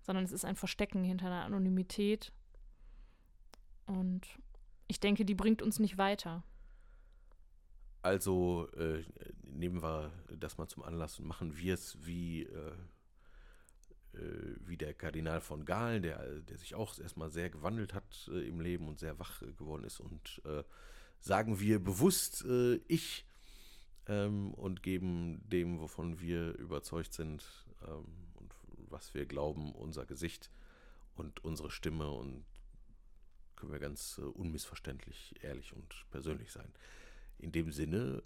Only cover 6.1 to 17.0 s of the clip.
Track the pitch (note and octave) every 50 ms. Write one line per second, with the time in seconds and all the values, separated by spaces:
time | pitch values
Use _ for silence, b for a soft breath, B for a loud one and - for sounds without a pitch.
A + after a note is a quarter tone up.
6.1 | G#3 - - E3+ E3 F3 - - - - - - - - - - - - - -
7.1 | - - - - - - - - - - - - - - - - - - - F2+
8.1 | G2 F#2 - G2 F#2 F2+ F2+ F2+ F2 E2+ E2+ - - - E2 D#2+ D#2 D#2+ D#2+ E2
9.1 | - - - - - - - - C2+ D2 F2 F2+ F2+ F2+ E2 D#2+ D#2+ D2+ D2+ D2+
10.1 | D#2+ - - - - D#2 - D2+ - - D#2+ - - - - - E2 E2 D#2+ D#2
11.1 | - - - D#2 F2 - F2+ E2 D2 D#2 E2+ F#2 F#2 F2+ - - - - D2 E2+
12.1 | F2 F2 E2+ E2+ E2 D#2+ - - - E2 D2+ D#2 D#2 F2+ F2+ F2 - _ _ -
13.1 | b b b b b b b b b b b b b b - - - - - -
14.1 | - - E2 D#2+ D#2 - - - - - - F2 E2+ D#2+ D#2 D2+ D2 - - D#2
15.1 | D2 D#2+ D#2 D#2+ D#2+ E2 - - D2+ D2+ D2+ D#2 F2+ G#2+ A#2+ A#2 A#2 G#2+ F2 E2
16.1 | D2 - - C2 D2 D#2 D#2+ - - E2+ - - - - A2 - - -